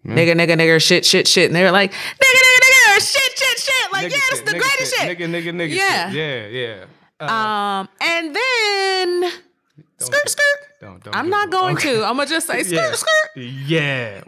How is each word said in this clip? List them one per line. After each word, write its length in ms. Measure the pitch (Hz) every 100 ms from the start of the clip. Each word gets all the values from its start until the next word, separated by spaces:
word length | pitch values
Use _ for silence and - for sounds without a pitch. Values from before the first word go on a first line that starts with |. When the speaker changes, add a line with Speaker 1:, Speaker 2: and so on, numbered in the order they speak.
Speaker 1:
Yeah. 120 | - 120
Speaker 2:
"Nigga, 180 | 170
nigga, 220 | 170 170 165
nigga, 240 | 165 160
shit, 240 | - 180 -
shit, 220 | 190 -
shit." 180 | 190 160
And 80 | 165
they 80 |
were 80 | 185
like, 200 | 190 196
"Nigga, 40 | -
nigga, 1000 | - - 539 508 508 508 523 523 466 403
nigga, 160 | -
shit, 240 | 554 523 494
shit, 200 | 539 480
shit." 320 | - 523 415
Like, 140 | 381 359
Speaker 1:
Nigga 40 |
Speaker 2:
yeah, 60 | 554
it's 180 | 523 523
Speaker 1:
shit, 80 | 427
Speaker 2:
the 60 |
Speaker 1:
nigga 80 | 415
Speaker 2:
greatest 360 | 523 539 523 480
Speaker 1:
shit, 120 | 254
Speaker 2:
shit. 100 | 175
Speaker 1:
nigga, 240 | 165 170
nigga, 120 | 170 170
nigga 200 | 170 349
Speaker 2:
Yeah. 360 | 392 247 175
Speaker 1:
shit. 420 | 143 156 127 104
Yeah, 60 | 123
yeah. 240 | 117 101 95 _ _ -
Uh, 120 | -
Speaker 2:
Um, 580 | 220 220 214 202 196 190 -
and 340 | 311 339 330 330
then, 840 | 523 494 415 392 381 381 359 359
Speaker 1:
don't 100 | 349 - _ _ _ _ _ -
Speaker 2:
skirt, 120 | -
Speaker 1:
do 60 | 554 587
it. 40 |
Speaker 2:
skirt. 140 | - 571 571 571 _
Speaker 1:
Don't, 240 | - 90
don't 120 | - 202
Speaker 2:
I'm 100 | 311
Speaker 1:
do 60 |
Speaker 2:
not 160 | 415 403
Speaker 1:
it. 40 |
Speaker 2:
going 240 | 370 370 -
Speaker 1:
Okay. 180 | 302 226
Speaker 2:
to. 100 | 220
I'ma 200 | 254 277
just 200 | 330 -
say, 100 | 247
Speaker 1:
<laughs> 100 | -
Yeah. 240 | - 640
Speaker 2:
"Skirt, 60 | 494
skirt." 320 | 622 622 622 -
Speaker 1:
Yeah. 840 | 123 135 139 160 143 135 117 98